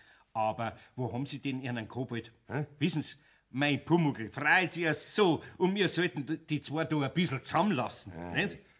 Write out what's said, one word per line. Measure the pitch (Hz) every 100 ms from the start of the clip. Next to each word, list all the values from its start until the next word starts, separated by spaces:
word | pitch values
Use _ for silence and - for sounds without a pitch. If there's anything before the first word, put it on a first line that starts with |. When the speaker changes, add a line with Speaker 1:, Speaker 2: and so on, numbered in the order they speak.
| - - _
Speaker 1:
aber | 113 110 113 113 - - -
wo | 120
haben | 120 139
Sie | 139
denn | 139 131
Ihren | 131 120 107
Kobold? | 120 123 117 - - -
Speaker 2:
Hä? | 131 147 -
Speaker 1:
Wissen | 180 156
Sie, | - - _ _ _
mein | 127 147 135 -
Pumuckl | 170 151 110 104
freut | 135 147 180 180
sich | 165
ja | 165
so, | - - - 190 139 - -
und | 180
wir | 202 175
sollten | - 180 143 131
d-, | 156
die | - 151
zwei | - 151
da | 156 151
ein | 135
bisschen | 175 175 131
zusammenlassen, | - 156 208 143 110 - 101 85
Speaker 2:
Ja, | 87
Speaker 1:
nicht? | 139 196 - - _